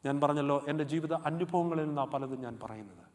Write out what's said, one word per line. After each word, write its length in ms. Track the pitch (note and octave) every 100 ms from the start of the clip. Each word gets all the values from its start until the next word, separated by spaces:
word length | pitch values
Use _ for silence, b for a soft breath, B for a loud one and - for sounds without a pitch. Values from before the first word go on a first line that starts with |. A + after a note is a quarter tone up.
ഞാൻ 120 | C#3 C#3+
പറഞ്ഞല്ലോ, 360 | D3 D3 C#3+ C#3+ C#3+
എൻ്റെ 160 | D3+
ജീവിത 300 | C#3+ D#3+ D#3+ D#3+ D3+
അനുഭവങ്ങളിൽ 600 | E3 F3 F3+ E3+ E3 D3+
നിന്നാണ് 240 | D3 C3+
പലതും 280 | C#3 C3+ C3
ഞാൻ 140 | B2 A2+
പറയുന്നത്. 420 | - G#2+ G#2 F#2 -